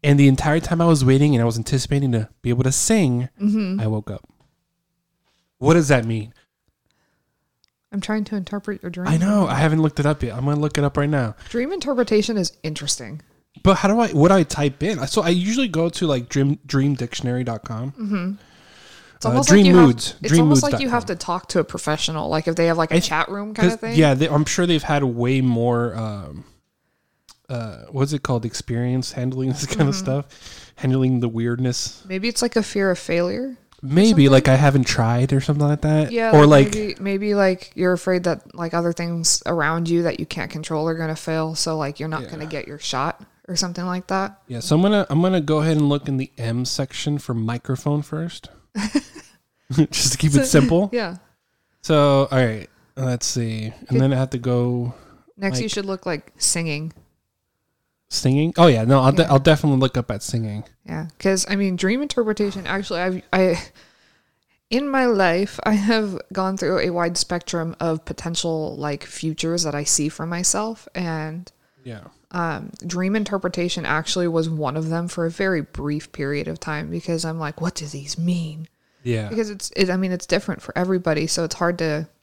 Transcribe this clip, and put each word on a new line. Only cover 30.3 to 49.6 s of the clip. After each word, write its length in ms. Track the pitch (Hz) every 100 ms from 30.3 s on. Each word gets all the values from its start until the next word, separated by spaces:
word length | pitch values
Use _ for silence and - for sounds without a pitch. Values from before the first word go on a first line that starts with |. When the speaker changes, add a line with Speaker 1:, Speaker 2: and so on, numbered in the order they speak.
| - - - - -
Speaker 1:
handling 440 | 135 131 131 127
the 80 | 120
weirdness. 760 | 113 117 120 127 123 - - 185
Speaker 2:
Maybe 180 | 190 226
it's, 160 | 233
like, 140 | 240 233
a 60 |
fear 280 | 208 202 196
of 80 | 180
failure 580 | - 170 175 208 269 247 _ _
or 40 | 135
Speaker 1:
Maybe, 200 | 156 220 180
Speaker 2:
something? 60 | 139
Speaker 1:
like, 160 | 135 131
I 80 | 131
haven't 280 | 143 135
tried 480 | 123 - 113 120 131
or 80 | 139
something 260 | 135 147 147
like 140 | 147
that. 280 | 151 156 151
Speaker 2:
Yeah, 220 | 233 226 156
Speaker 1:
Or, 80 |
Speaker 2:
like, 220 | 147 147 139
Speaker 1:
like, 80 |
Speaker 2:
maybe, 220 | 214 208 -
maybe, 340 | 196 196 208 202
like, 340 | 190 185 - -
you're 160 | 180
afraid 320 | 175 - 180
that, 280 | 175 156 - -
like, 180 | 165
other 180 | 170 170
things 520 | 170 170 170 165 - -
around 420 | 170 147 165 165
you 140 | 170
that 160 | 170 -
you 80 | 156
can't 240 | - -
control 380 | 160 156 160 160
are 60 | 165
gonna 180 | 160
fail, 400 | 160 - 160 160
so, 240 | 160 - 156
like, 220 | 143 147
you're 80 | 156
not 140 | 156
Speaker 1:
Yeah. 80 | 123
Speaker 2:
gonna 160 | 156 156
get 200 | 151 -
your 140 | 147
shot 420 | - 131 147 - - _ -
or 100 | 170
something 280 | 185 175
like 220 | 180 180 -
that. 340 | 190 196 - _
Speaker 1:
Yeah, 120 | 120
so 140 | -
I'm 60 | 151
gonna, 260 | 190 208 190
I'm 100 | 143
gonna 220 | 185 185
go 180 | 147 156
ahead 160 | 156 151
and 140 | 147
look 180 | 143 139
in 80 | 135
the 160 | 135 -
M 260 | 117 117
section 540 | 127 - 135 - - 147
for 160 | -
microphone 680 | 117 113 120 - 131 - 147
first, 480 | 147 156 170 - - - _
<laughs> 960 | 214 214 294 - - - _ _ _